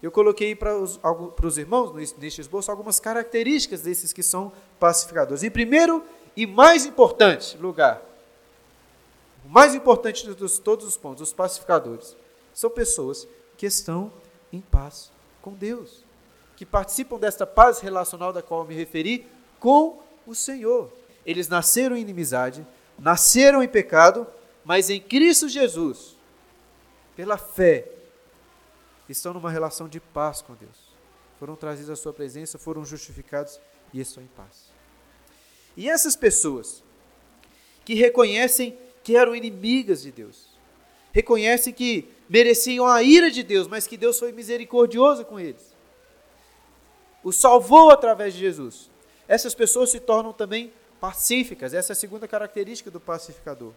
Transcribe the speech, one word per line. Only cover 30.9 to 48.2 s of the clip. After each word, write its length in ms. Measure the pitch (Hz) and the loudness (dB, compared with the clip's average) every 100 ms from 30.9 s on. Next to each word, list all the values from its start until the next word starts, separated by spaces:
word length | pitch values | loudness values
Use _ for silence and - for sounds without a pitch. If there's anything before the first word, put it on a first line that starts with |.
| _ _ _ _ _ | _ _ _ _ _
Foram 180 | 143 156 | -20 -16
trazidos 340 | 156 147 147 | -14 -14 -14
à 60 | 147 | -14
sua 160 | 156 | -14
presença, 460 | 147 143 131 160 151 | -12 -14 -14 -18 -16
foram 260 | - 156 | -14 -12
justificados 760 | 147 147 - 135 - 143 143 - _ _ _ | -12 -16 -18 -20 -12 -10 -10 -16 _ _ _
e 60 | 127 | -14
estão 220 | 131 - | -14 -16
em 60 | 127 _ | -20 _
paz. 340 | 98 _ _ _ _ _ _ _ _ _ _ _ _ - | -20 _ _ _ _ _ _ _ _ _ _ _ _ -12
E 120 | 220 | -6
essas 280 | 320 320 - | -2 -2 0
pessoas 640 | 226 - 156 131 107 - _ _ _ _ _ _ _ _ _ _ | 0 0 -4 -8 -14 -20 _ _ _ _ _ _ _ _ _ _
que 100 | - | -8
reconhecem 840 | 220 240 240 220 208 247 254 247 240 - _ | 2 2 4 2 2 0 0 -4 -8 -20 _
que 120 | - 240 | 2 4
eram 180 | 240 | 4
inimigas 680 | 233 226 190 208 254 214 160 | 2 -10 -8 -2 -2 0 -4
de 100 | 139 | -6
Deus, 360 | 123 104 - _ _ _ _ _ _ _ | -20 -20 -20 _ _ _ _ _ _ _
reconhecem 600 | 220 226 233 214 240 247 | -2 0 0 2 0 -2
que 400 | 240 247 214 - _ _ | -4 -4 -4 -6 _ _
mereciam 580 | 196 240 233 247 247 247 | 4 4 4 0 0 4
a 160 | 240 | 4
ira 280 | 247 320 339 | 8 8 6
de 120 | 247 | 0
Deus, 240 | 185 202 170 | -2 -2 -2
mas 200 | 214 - | -8 -10
que 100 | 226 | -4
Deus 220 | 226 233 | -4 -2
foi 140 | 240 | -6
misericordioso 920 | 226 220 240 233 240 240 226 269 285 | -10 -10 -10 -4 2 2 4 2 2
com 160 | 233 208 | -6 -14
eles, 340 | 170 123 _ _ _ _ _ _ _ _ _ _ _ _ _ _ _ _ | -14 -14 _ _ _ _ _ _ _ _ _ _ _ _ _ _ _ _
os 120 | 185 185 | -6 4
salvou 540 | 254 247 - 294 320 | 6 6 8 10 12
através 440 | 277 233 208 | 10 6 -2